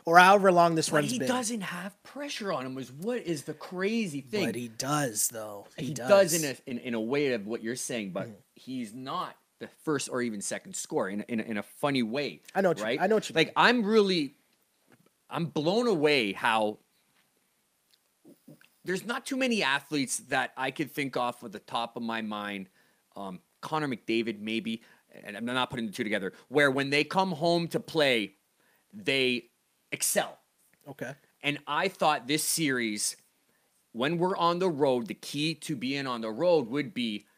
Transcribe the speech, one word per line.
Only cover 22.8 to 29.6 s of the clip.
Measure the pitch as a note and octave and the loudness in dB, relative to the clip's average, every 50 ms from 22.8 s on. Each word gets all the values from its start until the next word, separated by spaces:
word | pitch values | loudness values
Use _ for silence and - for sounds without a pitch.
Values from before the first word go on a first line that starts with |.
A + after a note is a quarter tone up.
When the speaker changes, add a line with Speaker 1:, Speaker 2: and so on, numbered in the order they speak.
| _ _ _ _ _ _ - | _ _ _ _ _ _ -14
Speaker 2:
Um, | G2 G2 F#2+ F#2 F2+ _ _ _ _ | -12 -12 -12 -12 -14 _ _ _ _
Connor | - - D#3 D#3 D3+ C#3+ | -10 -6 -4 -2 -2 -2
McDavid, | B2+ G2+ _ - A2+ A#2 A#2 A2+ A2 G#2 | -4 -6 _ -2 0 0 0 -2 -4 -6
maybe, | G#2 A2 A2 A2+ F#2+ A2+ A2+ G#2+ - - _ _ _ _ - - - | -6 -6 -4 -4 -4 -4 -8 -8 -10 -14 _ _ _ _ -20 -20 -16
and | - G#2 | -14 -12
I'm | G2+ A#2 | -8 -6
not | A#2+ B2 C3 B2+ - | -4 -2 -2 -2 -2
putting | - B2 A2+ G#2+ | -2 -6 -6 -6
the | |
two | F#2 - A#2+ | -4 -6 -4
together, | G#2 G#2+ G2+ F#2 F#2 - - - - | -2 -2 -2 -4 -4 -8 -10 -10 -2
where | A#2+ D3 C#3+ C#3 | 2 4 4 4
when | C3 D3 C#3 C#3 | 4 2 0 0
they | C#3 D3 D#3 | 2 0 0
come | D3+ - F#3 F#3+ F#3+ E3+ | 0 0 0 0 0 0
home | C#3 D#3+ E3+ E3+ E3+ E3+ E3 | 0 2 2 2 2 2 0
to | - D#3+ | -4 -6
play, | - - - D#3+ D3 C#3 B2+ A2+ G#2 - - _ _ _ _ _ _ _ _ _ _ _ - | -6 -2 0 2 4 4 4 2 0 -2 -6 _ _ _ _ _ _ _ _ _ _ _ -18
they | G#2+ G2 A2+ C3+ C3+ C3 B2+ B2 A#2+ - _ _ _ | -8 -2 0 2 2 2 2 0 0 -4 _ _ _